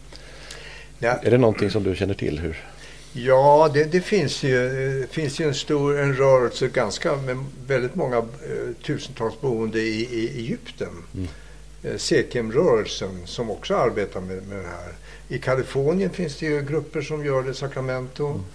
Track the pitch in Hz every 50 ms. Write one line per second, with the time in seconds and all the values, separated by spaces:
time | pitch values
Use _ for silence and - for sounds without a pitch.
0 | - - - - - - - - - - - - - - - - - - - -
1 | 117 117 123 123 - 107 117 127 127 110 101 - 107 98 92 107 98 98 90 85
2 | 98 95 98 - - - 76 73 85 82 82 - - - - - - - - -
3 | - - - 127 120 131 131 131 139 143 147 151 160 156 135 147 156 156 170 185
4 | 180 - 220 196 147 135 - - - 135 131 123 123 127 135 131 135 139 135 135
5 | 123 - - 165 151 135 139 - 165 147 135 - - - 151 143 143 143 143 143
6 | 139 139 131 127 135 135 131 127 120 117 - - 131 123 - 131 117 101 - -
7 | - 170 147 135 135 131 127 131 135 135 - - 123 131 139 123 123 127 - 185
8 | 151 127 123 117 113 113 139 - 156 139 127 117 117 123 117 - - - 147 -
9 | - - - - 117 110 - - 139 135 117 110 113 110 107 110 110 113 110 110
10 | 117 123 123 113 113 127 139 123 113 135 226 - - - - - 101 90 87 85
11 | 87 - - 95 92 85 - - - - - - - - - - - 131 113 104
12 | - - 165 135 - - - 123 113 110 110 147 180 160 120 110 98 - - -
13 | 107 95 95 90 85 - - - 120 110 95 - - - 196 185 139 117 101 107
14 | 98 - - 98 92 92 95 92 98 98 101 98 92 90 87 87 87 87 - -
15 | - - - - - - 135 117 - 131 131 131 120 - - 135 135 151 175 190
16 | 196 180 - - 175 147 139 - 160 156 147 147 135 131 160 156 143 - - 160
17 | 135 - 156 151 147 143 135 131 127 135 127 - 143 131 - 135 131 131 127 127
18 | 127 127 - - 147 143 143 101 95 -